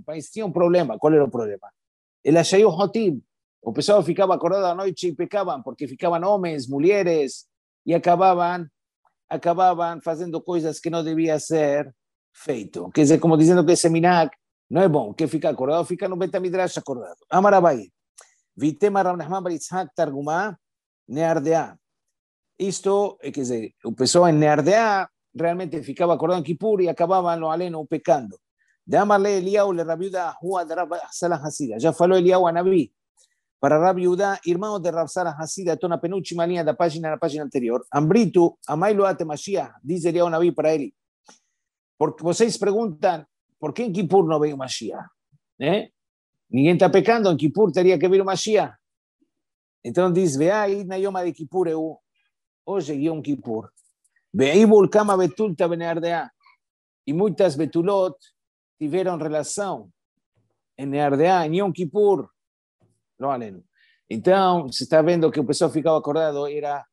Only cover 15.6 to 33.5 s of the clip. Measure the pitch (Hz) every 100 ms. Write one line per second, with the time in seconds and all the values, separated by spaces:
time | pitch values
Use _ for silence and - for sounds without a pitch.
15.6 | 131 160 165 180 196 180 185 190 185 185
16.6 | 180 - - 123 104 - - 170 202 196
17.6 | 175 131 98 _ _ _ - _ _ -
18.6 | 147 151 208 196 180 180 151 190 180 160
19.6 | - 185 175 - 160 135 143 165 208 175
20.6 | _ _ _ _ - 135 165 165 147 160
21.6 | 123 - _ _ _ _ _ _ _ -
22.6 | 196 170 196 196 202 - 139 127 123 120
23.6 | 110 _ 113 110 127 175 175 151 151 151
24.6 | 147 214 226 196 175 _ _ - 165 175
25.6 | 180 151 120 135 175 151 160 180 147 160
26.6 | 214 208 180 156 170 190 175 170 160 165
27.6 | 180 160 151 156 - 156 113 - _ _
28.6 | _ _ - 151 208 202 202 196 185 202
29.6 | 202 175 160 160 190 185 170 - 170 185
30.6 | 165 165 165 175 139 - 175 165 151 -
31.6 | 139 110 160 - 175 185 180 185 175 170
32.6 | 180 185 131 _ _ _ _ _ _